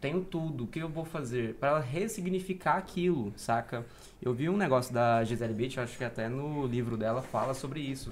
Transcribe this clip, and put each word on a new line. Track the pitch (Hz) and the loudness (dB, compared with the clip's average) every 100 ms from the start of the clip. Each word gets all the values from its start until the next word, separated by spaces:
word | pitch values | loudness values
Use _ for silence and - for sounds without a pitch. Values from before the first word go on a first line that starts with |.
tenho | 139 175 | -2 0
tudo, | 185 170 160 131 | -2 -2 -2 -2
o | 113 | -4
que | 160 | -4
eu | 160 | -4
vou | 156 | -4
fazer? | 160 160 123 123 113 | -6 -4 -2 0 -2
Pra | - 139 | 0 2
ela | 156 | 2
ressignificar | 127 156 226 208 180 185 185 185 - 175 | 2 -2 -2 -2 -2 0 -2 -2 2 2
aquilo, | 190 185 175 156 101 - | 0 0 2 2 0 -4
saca? | - 117 113 120 117 - - - | 0 0 0 -6 -8 -14 -18 -4
Eu | 123 | 0
vi | 120 160 | 2 2
um | 202 | 2
negócio | 175 127 120 | 4 4 4
da | 120 117 117 | 4 6 6
Gisele | 110 117 113 | 4 0 0
Bündchen, | 107 131 131 | 0 -2 -2
acho | 117 - | -4 -4
que | |
até | 123 - 113 | -4 -2 -2
no | 131 147 147 131 | -2 -2 -2 0
livro | 120 117 113 | 0 0 0
dela | 110 120 | 0 0
fala | 131 113 123 | 0 0 0
sobre | 131 135 151 | -2 -4 -4
isso, | 135 135 - | -4 -4 -6